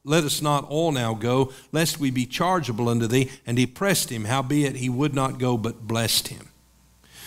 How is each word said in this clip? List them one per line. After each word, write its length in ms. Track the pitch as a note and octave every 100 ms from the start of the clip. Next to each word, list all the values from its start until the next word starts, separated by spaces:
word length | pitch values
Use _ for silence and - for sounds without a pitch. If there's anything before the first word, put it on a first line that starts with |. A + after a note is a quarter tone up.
let 200 | C#3 D#3+
us 180 | D3 -
not 240 | D3+ C#3+ -
all 260 | D3 E3
now 220 | C3+ A#2
go, 400 | A2 A#2 C3 C3 - -
lest 280 | D3+ D#3+ -
we 100 | C#3
be 160 | B2+ B2
chargeable 640 | - F3 F#3 B2 A2 A#2+
unto 160 | A#2 A2+
thee.' 240 | B2+ C3 - -
And 140 | A#2+
he 80 | B2+
pressed 440 | - G3 F3+ -
him, 140 | A#2 G#2+
howbeit 520 | C3+ C3+ D3 C#3+ B2+
he 120 | B2+
would 240 | B2 D3
not 240 | C#3 C3 C3
go, 180 | B2+ B2
but 320 | A2 A#2 A2
blessed 420 | A2+ A2+ - -
him." 200 | - - _ _ _ _ _ - -